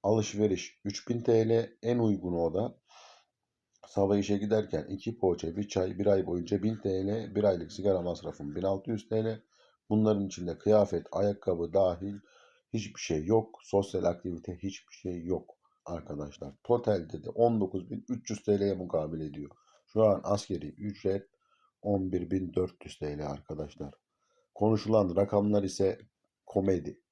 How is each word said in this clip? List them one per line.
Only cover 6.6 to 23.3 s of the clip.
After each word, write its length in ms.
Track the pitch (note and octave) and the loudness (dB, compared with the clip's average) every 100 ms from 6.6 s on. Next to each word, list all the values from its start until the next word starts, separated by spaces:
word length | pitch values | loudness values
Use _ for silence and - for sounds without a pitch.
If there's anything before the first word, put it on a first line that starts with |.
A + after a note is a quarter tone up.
bin 140 | G#2 A2 | 0 -2
T 300 | G2+ F#2 G2 | -2 -2 -2
L, 280 | A2 G#2 | -4 -4
bir 100 | F#2+ | 2
aylık 280 | G#2 F2+ D#2+ | 2 2 -4
sigara 300 | - G2 F#2+ | -2 0 2
masrafım 540 | F2 E2 D#2 - C#2+ D2+ | 0 -4 -8 -10 -8 -2
bin 60 | |
altı 280 | F#2+ G2 A#2 | -2 -2 -2
yüz 180 | A2 - | -6 -2
T 160 | A2 | -2
L. 180 | A2 A2 _ _ _ _ _ | -2 -6 _ _ _ _ _
Bunların 380 | G#2+ G#2+ G#2 G2 | 4 4 4 0
içinde 320 | F2 F2 D#2+ | -4 -8 -4
kıyafet, 480 | - G#2+ G2+ E2+ D#2+ | 4 6 6 0 -4
ayakkabı 600 | - G2+ G2+ - E2+ E2+ | 0 0 0 -2 -2 2
dahil 420 | F#2 F#2 E2+ G2 G2+ _ _ _ _ _ | 4 2 2 -6 -10 _ _ _ _ _
hiçbir 280 | A#2 G2+ - | -6 -6 -10
şey 240 | - D#2+ | -4 -2
yok. 340 | D#2 A2+ A2+ - | 4 2 2 -12
Sosyal 420 | - G2+ G2 F#2+ | 0 0 0 0
aktivite 520 | F2 F2 F#2+ E2+ - F2 | 0 -2 -6 -8 -8 -8
hiçbir 380 | G2 F#2+ _ | -8 -10 _
şey 300 | - F#2 F2 | -12 -8 -6
yok 340 | E2 F2 - - _ _ | -2 -4 -4 -20 _ _
arkadaşlar. 720 | - E2+ D2 D2 C#2+ - C#2+ - | -10 -10 -8 -10 -10 -10 -16 -16
Totalde 600 | - A#2 A2+ G2+ D#2+ D#2+ | 0 0 2 0 0 -10
de 60 | - | -10
on 300 | - A#2+ A2+ | 2 4 4
dokuz 300 | G2 F#2 F2 | 0 -4 -8
bin 140 | - - | -10 -8
üç 220 | B2+ - | -8 -6
yüz 120 | G#2 | -6
T 180 | - G2+ | 2 2
L'ye 140 | G2+ | 4
mukabil 460 | F#2 F2+ E2 D#2 D#2+ | 0 -2 -2 -2 -4
ediyor. 300 | D#2 C#2+ C#2+ _ _ _ _ | -8 -8 -12 _ _ _ _
Şu 180 | G#2+ | 4
an 160 | A2 F#2+ | 4 4
askeri 440 | - G2+ - F#2 D2 | 2 -2 -2 -6 -6
ücret 600 | - G#2 G2+ G2 G2 - _ _ _ _ _ | -8 -8 -4 -2 -2 -4 _ _ _ _ _
on 300 | G#2 G2+ F#2+ | -2 0 0
bir 180 | F#2 E2+ | -2 -2
bin 240 | F#2+ F#2 | -2 -2
dört 300 | F2+ F#2 - | -2 -2 -4
yüz 140 | - - | -20 -10
T 200 | D2+ D2 | -8 -6
L 80 | |
arkadaşlar. 680 | D2 | -6